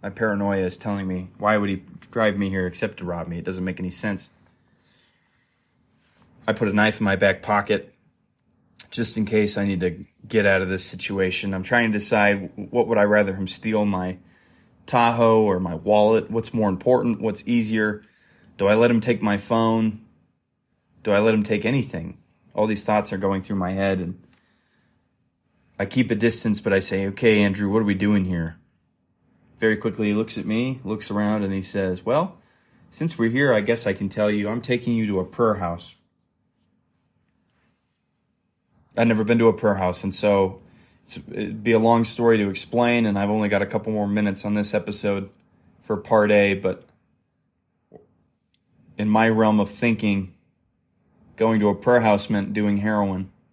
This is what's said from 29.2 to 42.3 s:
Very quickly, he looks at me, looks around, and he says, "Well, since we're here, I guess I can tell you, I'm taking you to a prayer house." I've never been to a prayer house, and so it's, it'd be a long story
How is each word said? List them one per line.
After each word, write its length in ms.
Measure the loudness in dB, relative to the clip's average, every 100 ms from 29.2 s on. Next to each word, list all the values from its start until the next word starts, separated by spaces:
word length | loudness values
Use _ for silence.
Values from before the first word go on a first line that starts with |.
| _ _ _ _
Very 180 | 0 0
quickly, 320 | -4 -2 -2
he 60 |
looks 240 | 0 -2 -6
at 80 | -4
me, 340 | -4 -4 -6
looks 260 | -8 -8 -6
around, 320 | -4 -2 -2
and 100 | -2
he 100 | -4
says, 420 | -6 -4 -2 -4
"Well, 340 | -2 0 -2 -8 _ _ _ _ _
since 280 | -8 -8 -2
we're 120 | -2
here, 220 | 2 2
I 80 | 2
guess 260 | 2 -2 -2
I 60 |
can 160 | -4 -6
tell 220 | -2 -2
you, 180 | 0 -4
I'm 120 | -6
taking 340 | -4 -4 -2
you 120 | -2 -2
to 100 | -2
a 60 |
prayer 300 | -4 0 0
house." 420 | 0 -4 -8 -12 -20 _ _ _ _ _ _ _ _ _ _ _ _ _ _ _ _ _ _ _ _ _ _ _ _ _ _ _ _ _ 0
I've 120 | 2
never 160 | 2
been 140 | 2 4
to 100 | 4
a 40 |
prayer 220 | 4 2
house, 300 | 2 0 -2
and 100 | -6
so 480 | -2 2 4 2 -2 -20 _ _ _
it's, 140 | _ -18 -14
it'd 320 | -8 -8 -6
be 80 | 2
a 80 | 4
long 240 | 6 4
story 340 | 2 0 4